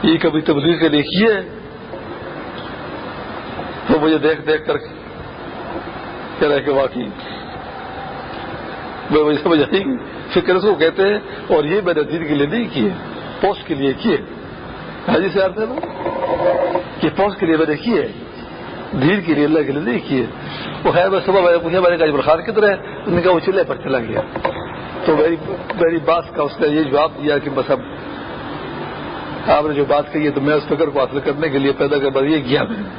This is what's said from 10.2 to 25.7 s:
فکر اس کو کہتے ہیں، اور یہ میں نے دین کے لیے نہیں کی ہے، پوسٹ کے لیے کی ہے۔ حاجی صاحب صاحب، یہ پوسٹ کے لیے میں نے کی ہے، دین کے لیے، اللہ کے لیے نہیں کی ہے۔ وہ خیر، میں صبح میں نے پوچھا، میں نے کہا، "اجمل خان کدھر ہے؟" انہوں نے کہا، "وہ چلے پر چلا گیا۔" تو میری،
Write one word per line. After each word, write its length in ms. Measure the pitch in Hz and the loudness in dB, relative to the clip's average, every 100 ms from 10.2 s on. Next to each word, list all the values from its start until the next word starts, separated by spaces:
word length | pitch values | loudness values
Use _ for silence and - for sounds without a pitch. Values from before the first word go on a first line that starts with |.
| - - | -2 0
فکر 140 | 175 185 | 2 2
اس 80 | |
کو 120 | 202 175 | 4 4
کہتے 280 | 160 165 | 2 4
ہیں، 160 | 156 135 - - - | 2 2 -4 -12 0
اور 160 | 165 | 2
یہ 180 | 147 190 | 4 0
میں 120 | 180 156 | 2 0
نے 60 | |
دین 240 | 139 156 160 | 0 -2 0
کے 80 | 143 | 2
لیے 120 | 143 | 2
نہیں 200 | 220 226 | 0 -2
کی 160 | 143 123 | 0 0
ہے، 40 | 175 - - - - | -2 -8 -10 -12 0
پوسٹ 260 | 190 202 - | 0 0 -4
کے 60 | |
لیے 200 | 147 135 | 0 0
کی 180 | 127 - | 0 0
ہے۔ 300 | - - - - - - - - - - | 0 -2 -14 -14 -14 -14 -14 -14 -10 0
حاجی 320 | 214 190 190 | 2 2 2
صاحب 160 | 190 185 | 0 0
صاحب، 240 | 220 269 - - - - - - - - - - - - | -4 -4 -6 -6 -6 -4 -2 0 2 2 2 0 -4 -2
یہ 60 | 151 - | -2 2
پوسٹ 240 | 202 190 | 0 2
کے 60 | 170 | 2
لیے 120 | 160 | 4
میں 80 | 156 | 4
نے 60 | 147 | 0
کی 220 | 240 208 | 2 2
ہے، 100 | 123 98 - - - - - - - | 0 -6 -14 -14 -14 -14 -12 -12 -8
دین 300 | - 139 202 | 0 2 2
کے 120 | 165 | 2
لیے، 120 | 143 147 | 2 4
اللہ 140 | 156 | 4
کے 120 | 139 | 2
لیے 100 | 139 | 0
نہیں 180 | 135 233 - | 0 -2 0
کی 140 | 135 | 0
ہے۔ 40 | 117 - - - - - | 0 -6 -10 -10 -10 -2
وہ 80 | 180 | 2
خیر، 180 | 165 185 | 4 4
میں 100 | 190 180 | 2 4
صبح 160 | 190 | 6
میں 100 | 175 | 6
نے 60 | 170 | 4
پوچھا، 220 | 165 180 | 4 4
میں 100 | 180 | 4
نے 80 | 175 | 6
کہا، 80 | 160 | 4
"اجمل 160 | 143 | 4
خان 200 | 139 165 | 4 4
کدھر 280 | 170 214 208 | 4 4 4
ہے؟" 40 | |
انہوں 420 | 190 - - - 175 | 4 -4 -10 0 2
نے 60 | |
کہا، 100 | 175 | 4
"وہ 80 | 170 | 4
چلے 240 | 160 190 | 4 2
پر 120 | 165 135 | 2 -2
چلا 240 | - 131 | -2 -2
گیا۔" 220 | 113 110 107 - - - - - - - - | 0 -4 -4 -4 -4 -6 -8 -10 -10 -4 2
تو 100 | 151 | 4
میری، 200 | 156 165 - - - | 4 2 -4 -8 -6